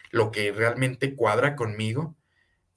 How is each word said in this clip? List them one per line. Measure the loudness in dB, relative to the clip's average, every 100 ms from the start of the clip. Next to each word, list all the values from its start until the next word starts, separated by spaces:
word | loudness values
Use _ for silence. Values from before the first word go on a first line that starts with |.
| -4
lo | 0 2
que | 0 -2
realmente | 0 0 2 -2 -2 -4 0
cuadra | 2 4 2 0
conmigo? | -4 -4 -4 -2 -6 -8 _ _ _ _ _